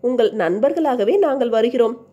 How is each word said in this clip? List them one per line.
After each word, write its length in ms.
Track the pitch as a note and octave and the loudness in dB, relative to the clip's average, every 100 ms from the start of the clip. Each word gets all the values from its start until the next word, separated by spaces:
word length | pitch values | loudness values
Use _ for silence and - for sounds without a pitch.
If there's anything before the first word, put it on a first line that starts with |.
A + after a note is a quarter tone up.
உங்கள் 300 | A#3+ B3 A3 | -2 0 0
நண்பர்களாகவே 840 | - E3 F#3+ C#4 E4 D4+ B3 G3+ G4+ | 0 -2 0 0 0 -2 0 0 2
நாங்கள் 320 | E4 C4+ A#3+ | 0 0 0
வருகிறோம். 460 | A3 A#3 B3 A3+ B3 - | 0 0 2 0 -2 -16